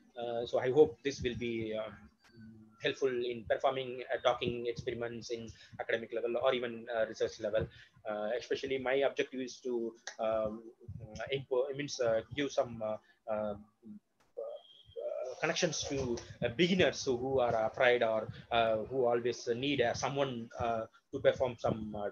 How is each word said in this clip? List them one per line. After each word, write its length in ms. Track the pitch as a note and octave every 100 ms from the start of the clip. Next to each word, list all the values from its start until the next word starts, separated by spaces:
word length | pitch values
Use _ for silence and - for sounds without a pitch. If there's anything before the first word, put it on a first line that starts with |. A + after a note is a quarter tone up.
| _ -
Uh, 280 | A#2 A#2 A#2+
so 120 | B2+
I 120 | B2+
hope 260 | B2+ D#3 D#3
this 180 | C#3+ -
will 140 | B2+ A2+
be, 420 | A#2+ A2+ A2 G#2+
uh, 120 | G#2+ G#2 G#2 _ - - A2 A2+ - -
helpful 280 | D3 C#3 C3+
in 360 | B2 A#2+ A#2+ G#2
performing, 540 | C3+ C#3+ C3 B2+ B2+ A#2+
uh, 60 | A#2+
docking 420 | B2+ A#2+ B2+ A#2+ A#2+
experiments 640 | A#2 - A#2 A#2 A#2 G#2+
in 180 | A#2 A2+ G#2+ - -
academic 320 | B2 A#2 A2+
level 220 | A2+ A#2 A#2+
or 120 | C3 B2+
even, 320 | A#2+ A#2 A#2 A#2
uh, 100 | A2
research 340 | A2 A#2 -
level. 280 | G#2+ G#2+ A2 - - _ A2
Uh, 200 | G#2 G#2+ B2
especially 400 | - C3 C#3 C3+
my 160 | B2+ C#3 C3+
objective 340 | C3 C#3 C3
is 180 | B2+ -
to, 360 | B2+ A#2+ A2+ A2+ - -
um, 440 | A2+ A2 A2 A2 A2+ - - - G#2+ G#2+ B2
impo-, 440 | C#3 C3+ B2 C#3 C#3
means, 220 | C#3+ -
uh, 220 | A#2+ A2+ A2+ C3
give 160 | C#3+
some, 300 | - B2 A#2
uh, 140 | A2 G#2+ _ _ -
uh, 220 | G#2+ G#2+
uh, 1800 | G#2 G#2 _ A2+ G#2 _ _ _ - A2+ A#2+ - - - - - - B2+ A#2+
connections 420 | D#3+ E3+ E3+ D3+ -
to, 280 | C#3 C3 A#2 - -
uh, 60 | B2
beginners 540 | A#2 F3 F#3 D3 - -
who 340 | A#2+ C3 C3
are 280 | A#2+ A2+ A2
afraid 360 | - B2+ B2
or, 240 | A#2 A2 G#2+ - -
uh, 260 | A#2 A2+ A2 G#2+
who 160 | C3 A#2+
always 420 | A#2+ A#2+ A#2 - A#2
need, 260 | C#3 C#3+
uh, 120 | A#2+
someone, 560 | G#2 C3 C#3 C#3 A#2+ A2+ -
uh, 260 | A#2+ A2+ A2 - _
to 80 | C#3
perform 360 | C3+ B2+ B2+ A#2+
some, 380 | B2 A#2 G#2+ G#2+
uh, 120 | G2+